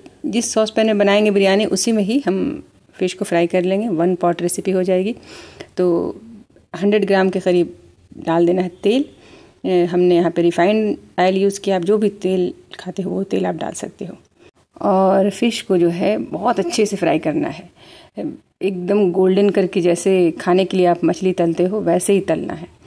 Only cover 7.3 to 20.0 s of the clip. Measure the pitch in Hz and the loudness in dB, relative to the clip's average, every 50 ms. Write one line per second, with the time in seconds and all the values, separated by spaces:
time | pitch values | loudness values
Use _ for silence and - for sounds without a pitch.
7.3 | 180 190 - 185 180 175 170 - - - - - _ _ _ - - - - - | 0 -2 0 0 2 2 2 0 -4 -16 -20 -20 _ _ _ -20 -18 -12 -6 -2
8.3 | 165 170 175 170 180 185 185 175 - - - 202 233 269 294 - - _ - - | 0 2 2 2 2 0 -2 -4 -6 -4 0 0 0 0 0 -4 -8 _ -20 -20
9.3 | - - - - _ _ - 185 185 175 175 165 180 175 180 180 175 170 175 165 | -20 -20 -20 -20 _ _ -4 0 2 2 2 2 2 2 4 4 4 4 2 2
10.3 | 160 175 170 170 170 - 170 196 214 220 220 208 - - - - - - 180 185 | 0 2 2 2 2 2 2 2 2 2 0 -2 -4 -6 -8 -10 -4 0 0 2
11.3 | 190 190 196 202 196 - - 202 196 185 170 190 214 208 214 202 208 - - 190 | 2 2 0 0 -2 -2 -2 -2 -2 0 0 0 0 2 2 0 -2 -2 -4 -2
12.3 | 190 190 180 180 - - - _ - - - 185 175 - 175 - 180 185 196 - | 0 0 -2 -2 -4 -8 -18 _ -20 -16 -12 -12 -8 -8 -6 -6 -4 -6 -4 -2
13.3 | 190 190 185 180 170 160 - - - - - - - - 202 165 - - _ _ | -2 -2 -2 -2 -4 -4 -6 -8 -8 -10 -12 -12 -12 -12 -14 -14 -14 -16 _ _
14.3 | _ _ _ - _ _ _ _ _ - - 202 202 190 190 190 196 196 190 208 | _ _ _ -20 _ _ _ _ _ -6 -2 0 2 2 4 4 4 2 2 0
15.3 | 196 - 240 233 226 - - - 190 175 175 170 170 175 - 196 214 - - - | 0 -2 -2 -2 -2 -2 -4 0 0 2 2 2 0 0 -2 -2 -2 -2 -4 -6
16.3 | 156 165 196 240 233 - 339 339 - - 208 196 202 180 170 160 156 156 - 160 | -8 -4 -2 -2 -2 -2 -2 -2 -2 -2 -2 -2 -2 -2 0 0 0 0 -2 -2
17.3 | 147 151 147 - 151 - - - _ _ - - - - - - - 208 - - | -2 -2 -4 -4 -6 -10 -16 -20 _ _ -20 -20 -20 -20 -20 -18 -12 -10 -10 -10
18.3 | - - _ _ _ - - 196 190 180 180 180 202 208 202 180 170 190 185 190 | -10 -12 _ _ _ -6 -4 -4 -4 -4 -2 0 2 2 2 2 2 2 4 4
19.3 | 190 196 202 208 190 202 185 175 - 202 170 180 170 170 | 4 4 4 4 4 2 0 0 0 0 2 2 2 2